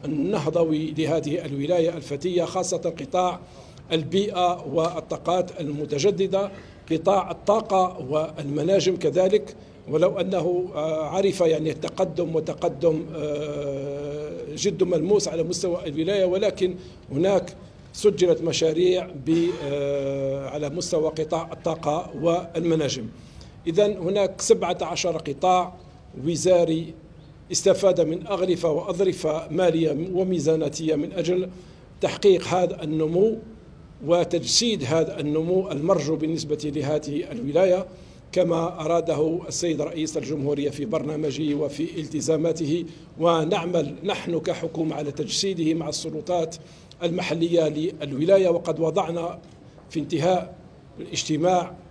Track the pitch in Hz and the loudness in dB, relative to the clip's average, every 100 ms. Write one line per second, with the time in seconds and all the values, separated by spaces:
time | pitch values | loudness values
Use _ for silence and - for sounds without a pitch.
0 | 143 147 165 202 147 170 165 156 156 156 | -4 -2 0 0 0 2 2 2 -2 -2
1 | 151 160 151 170 165 139 143 180 165 170 | 0 0 0 -4 -4 -4 0 2 2 0
2 | - 143 185 175 165 185 180 170 165 160 | -8 -4 0 0 0 -2 -2 -2 -2 -6
3 | 139 180 180 180 - - - - - 165 | -2 0 2 -2 -12 -20 -20 -20 -2 -2
4 | 139 165 202 185 180 175 135 156 165 160 | 2 0 2 2 2 0 -2 0 0 -2
5 | - 165 - 180 180 - 151 147 147 143 | -8 -6 0 0 0 -4 -6 -4 -4 2
6 | 185 180 190 190 202 - - - - 160 | 2 2 0 0 -2 -6 -18 -20 -4 0
7 | 170 196 175 170 - 214 220 190 185 180 | 4 2 0 -2 2 2 4 2 2 0
8 | 131 151 160 160 143 147 160 190 160 180 | -2 -2 -2 -6 -4 -2 2 4 4 2
9 | 160 151 190 208 - - - - - 156 | 0 4 4 4 2 -16 -20 -20 -4 2
10 | 180 196 185 185 165 180 180 151 156 156 | 2 2 -2 0 0 0 -2 -4 -2 -2
11 | 151 180 196 - 165 156 160 139 - - | -2 2 0 4 2 4 0 -4 -6 -2
12 | 185 160 165 160 160 151 175 139 165 160 | -2 0 0 -2 -2 -2 -4 2 2 2
13 | 160 160 151 147 151 147 143 139 139 139 | -4 -6 -4 -4 -4 -4 -4 -6 -6 -6
14 | 143 147 151 - - 151 202 - - 170 | -8 -8 -8 -10 -10 -2 -2 0 0 2
15 | 165 208 185 165 165 180 185 175 175 147 | 4 2 2 -2 -2 -2 -2 -2 -4 -2
16 | 160 202 185 185 202 - 180 180 - - | 0 2 2 2 0 0 -2 -2 -14 -18
17 | - 139 185 190 - - - - - - | -6 0 4 2 0 -14 -20 -20 -18 2
18 | 208 151 175 160 165 160 160 156 180 180 | 2 4 4 4 2 0 0 4 4 2
19 | 185 156 127 165 170 175 143 143 139 143 | -2 -8 0 2 2 -2 -4 -2 0 -2
20 | 139 139 135 139 135 147 147 165 165 165 | -2 -2 -2 -4 -4 -4 -4 -4 0 0
21 | 156 156 156 160 160 - 170 160 151 156 | 0 -2 -2 -2 -4 -6 -4 -2 -2 -2
22 | 180 143 165 170 180 165 170 160 139 127 | -4 -2 0 0 -2 -4 0 2 0 -2
23 | 110 - - - - - - 165 208 196 | -8 -12 -20 -20 -20 -10 -2 2 2 2
24 | 170 202 190 190 - 202 175 180 175 170 | 0 0 0 -2 4 4 4 -2 -4 -2
25 | 180 160 151 139 185 185 180 - - - | -2 -2 -6 0 4 4 2 -8 -20 -20
26 | - - 139 160 185 180 170 160 160 - | -18 -6 -2 0 4 6 4 0 -4 -14
27 | - - - - - 180 196 185 190 180 | -20 -20 -20 -20 -6 0 4 4 4 4
28 | 156 175 185 196 185 175 165 151 185 175 | 2 0 -4 -2 0 2 2 0 -2 0
29 | 190 - 156 160 165 160 180 165 165 143 | 0 2 -2 -2 -4 2 2 4 2 0
30 | 185 185 185 175 143 160 147 - 156 147 | -2 0 0 2 2 2 0 -2 -2 0
31 | - 180 160 180 180 - - - - - | -2 -2 0 0 -2 -10 -20 -20 -20 -4
32 | - - 202 180 - 180 180 - 156 156 | -4 4 6 6 4 0 0 -2 -4 -2
33 | 156 170 220 220 - - - - - - | 0 4 2 0 -10 -20 -20 -20 -20 -10
34 | 143 175 170 170 123 - 233 202 123 165 | 2 2 2 0 0 2 2 0 0 2
35 | 156 - 147 151 165 185 185 143 165 185 | 2 -2 -2 0 2 0 0 -2 2 2
36 | 143 156 156 160 147 147 151 147 139 151 | 2 -2 -2 -2 -2 -4 -2 -2 0 -2
37 | 147 147 170 117 131 151 185 180 185 - | -2 -6 -6 -6 0 4 4 4 0 -14
38 | - - - - 175 165 170 - 156 170 | -20 -20 -4 0 2 2 0 -4 0 0
39 | 160 143 156 170 - - 175 151 151 170 | 2 0 0 -2 -6 -4 -2 -2 -4 -4
40 | 156 156 127 151 139 143 143 139 139 160 | -4 -4 -4 -4 -2 0 -2 -4 -4 -2
41 | 139 151 151 131 156 147 143 - 165 175 | -2 -4 -4 -2 -2 -2 -2 -4 -6 -6
42 | 151 151 139 156 170 160 147 175 - - | -6 -4 0 2 2 0 -2 -2 -4 -14
43 | - - 165 165 156 196 170 175 143 - | -18 0 4 4 2 0 0 0 -2 -4
44 | 185 - - 165 170 165 160 - 156 151 | -4 -4 -2 -4 -2 -4 -6 -4 -4 -2
45 | 143 139 147 - 196 175 160 160 147 147 | -6 -6 -4 -2 -2 0 0 0 -2 -6
46 | 160 151 147 180 160 - - - - - | -6 -8 -2 0 0 -6 -18 -20 -20 -4
47 | 170 180 180 170 165 175 156 151 170 - | -2 -2 -2 0 2 4 2 0 -4 -4
48 | 143 131 165 196 185 170 170 156 160 165 | -8 -2 6 6 6 2 0 0 0 2
49 | 165 170 165 - - - - - - 165 | 0 -2 -6 -8 -16 -20 -20 -20 -8 -6
50 | 139 156 165 185 - - - - - - | -4 0 2 0 -2 -16 -20 -20 -20 -16
51 | - - - 151 175 180 180 - - | -8 -6 -2 0 2 2 0 -12 -20